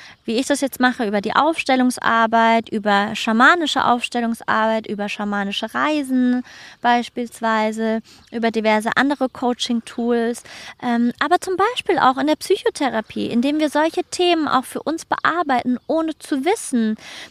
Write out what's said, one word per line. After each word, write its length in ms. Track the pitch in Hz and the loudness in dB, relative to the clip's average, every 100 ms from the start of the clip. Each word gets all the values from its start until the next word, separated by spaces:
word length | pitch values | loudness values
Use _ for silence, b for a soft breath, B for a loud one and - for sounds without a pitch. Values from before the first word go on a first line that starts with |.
| B B - | B B -4
wie 120 | 233 | -2
ich 100 | 269 | 0
das 140 | 277 | 0
jetzt 180 | 269 - | -2 0
mache, 260 | 254 240 214 | 0 0 -2
über 160 | 202 | -2
die 140 | 208 - | 0 2
Aufstellungsarbeit, 1300 | 294 320 - 262 254 - - 226 226 226 226 226 226 | 2 0 0 2 2 0 0 2 4 4 4 2 0
über 460 | 220 208 202 208 220 | -4 2 2 2 -4
schamanische 720 | - 220 269 349 302 285 - | -2 6 6 6 0 0 2
Aufstellungsarbeit, 1000 | 240 - 240 233 226 - 214 220 220 220 | 0 0 -4 -4 -4 -2 0 2 0 -4
über 220 | 208 202 | -6 -6
schamanische 640 | - 208 202 196 202 220 247 | -4 -4 -4 -4 -6 -6 -2
Reisen 680 | 285 302 262 254 247 247 B B B B | 0 -2 0 0 2 0 B B B B
beispielsweise, 1200 | 240 240 233 - 233 - 226 220 214 220 220 220 b b b | 2 2 0 -6 -8 -4 -2 0 0 -2 -2 -2 b b b
über 180 | 233 226 | -4 -2
diverse 400 | 220 214 214 220 - | 0 2 2 2 0
andere 340 | 277 294 262 | 0 0 -4
Coaching-Tools, 1120 | - 247 247 - 233 - - 233 240 226 233 - B B - | -2 -2 -2 -2 -2 -4 -4 0 0 0 -4 -12 B B -8
ähm, 300 | 247 233 240 - | -2 0 0 0
aber 200 | 294 359 | 0 0
zum 160 | - 359 | 0 0
Beispiel 440 | 403 508 - 330 | 0 0 -2 4
auch 180 | 254 262 | 4 4
in 80 | 285 | 0
der 120 | 302 | -2
Psychotherapie, 920 | - 370 453 - 277 226 - 214 208 | 0 0 0 -2 -2 -2 -6 -6 -2
indem 320 | 240 269 302 | 0 0 0
wir 100 | 302 | 0
solche 340 | 294 320 349 - | 2 0 -2 -6
Themen 420 | - 349 330 294 | 0 2 2 2
auch 180 | 262 240 | 0 -2
für 160 | - | -8
uns 240 | - 330 - | -6 -6 -6
bearbeiten, 720 | - 269 320 311 247 - 247 - | 0 0 0 0 0 0 -4 -2
ohne 320 | 311 320 - | -2 -2 -6
zu 280 | - 277 294 | -4 -2 0
wissen, 520 | 440 - 240 220 220 B B B | -2 -2 0 0 -2 B B B